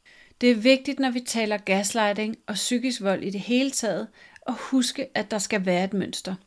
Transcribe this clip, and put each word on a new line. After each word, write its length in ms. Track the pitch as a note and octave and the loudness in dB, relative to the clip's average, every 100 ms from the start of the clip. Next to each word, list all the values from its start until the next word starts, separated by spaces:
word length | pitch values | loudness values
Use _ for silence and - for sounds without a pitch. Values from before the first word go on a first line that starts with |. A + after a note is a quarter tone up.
| _ - - - | _ -20 -20 2
Det 100 | B3 | 4
er 40 | A3+ | 6
vigtigt, 440 | B3 C4+ C4+ C4+ | 6 4 2 -2
når 120 | C4+ | -2
vi 80 | B3 | -2
taler 380 | B3 A3+ G#3+ G#3 | -4 -2 0 -2
gaslighting 800 | G3+ F#3+ G3+ A#3 G#3 G#3 G#3+ - - | 0 0 0 0 0 0 -4 -6 -8
og 60 | |
psykisk 480 | F#3+ - B3 B3+ A#3+ | -6 -2 0 0 -2
vold 220 | G3 F#3 | 0 0
i 60 | G3 | -2
det 120 | G3 | -6
hele 300 | F#3 B3 C#4 | 0 2 2
taget, 360 | - A3 E3+ A3 - - - - | -2 -2 -2 -6 -12 -20 -12 -8
at 60 | |
huske, 540 | A#3 - C4 A#3+ - C4 | -6 0 2 2 -2 -6
at 180 | G#3+ G#3 | -4 -2
der 60 | G#3+ | -4
skal 280 | - G#3+ F#3 | -2 0 2
være 180 | F3+ | 2
et 100 | F#3+ | 2
mønster. 420 | G3 - - - F#3 | 0 -4 -6 -8 -10